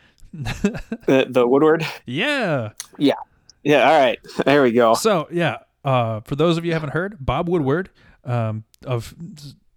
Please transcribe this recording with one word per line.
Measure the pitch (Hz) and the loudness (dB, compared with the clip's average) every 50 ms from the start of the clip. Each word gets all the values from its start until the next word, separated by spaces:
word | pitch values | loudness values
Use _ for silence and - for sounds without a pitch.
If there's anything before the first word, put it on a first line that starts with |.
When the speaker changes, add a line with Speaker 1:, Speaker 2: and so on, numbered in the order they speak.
| _ _ _ | _ _ _
Speaker 1:
<laughs> | _ - - - | _ -20 -20 -16
Speaker 2:
the, | 156 127 113 131 - - 202 220 - - - 226 - - - 135 135 - - | -10 -8 -8 -4 -4 -4 -4 -4 -6 -10 -12 -14 -6 0 2 2 2 2 2
the | 123 127 120 | 2 2 2
Woodward? | 120 131 139 156 156 160 170 156 - - - - | 4 4 4 4 4 4 2 0 -6 -8 -12 -12
Speaker 1:
Yeah. | - 123 156 233 294 294 269 226 175 151 131 110 104 - - - - - | -8 -6 -4 -4 -2 -2 -2 -2 -2 -2 -4 -4 -8 -12 -16 -20 -18 -4
Speaker 2:
Yeah. | - - 131 - - - - _ _ _ _ _ _ - | 0 0 0 0 -2 -6 -16 _ _ _ _ _ _ 0
Yeah, | 147 147 135 113 135 | 2 4 6 6 6
all | 160 151 | 6 6
right. | 135 120 101 - - - - - - | 4 2 0 -2 -8 -8 -6 -2 0
There | 135 147 147 135 | 2 4 4 4
we | 120 | 4
go. | 113 123 117 113 113 | 4 4 4 4 4
Speaker 1:
So, | - - 220 202 165 147 - | 4 2 0 0 0 -2 -4
yeah, | 160 170 170 139 113 - - _ _ _ - | -4 -2 -2 -2 -4 -6 -12 _ _ _ -4
uh, | 139 131 123 117 113 110 107 | -2 0 0 0 -2 -4 -8
for | - - 147 | -8 -6 -2
those | 139 160 175 165 | 0 0 0 0
of | 165 165 | 0 -2
you | 170 | -4
who | 165 | -4
haven't | 160 156 143 143 | -4 -4 -6 -6
heard, | 160 185 202 208 156 | -6 -6 -8 -10 -8
Bob | 131 120 127 151 175 170 | -6 -4 -4 -2 -2 -2
Woodward, | 180 170 139 131 143 175 190 - _ _ _ _ _ _ - | -2 0 0 0 -2 -2 -4 -8 _ _ _ _ _ _ -8
um, | 127 120 120 113 110 110 110 110 _ _ _ - | -4 -4 -2 -2 -4 -6 -8 -10 _ _ _ -8
of | 135 123 117 110 - - - 170 175 214 | -6 -6 -6 -6 -10 -14 -16 -16 -16 -16
s-, | 147 143 139 - _ _ _ _ | -18 -20 -20 -20 _ _ _ _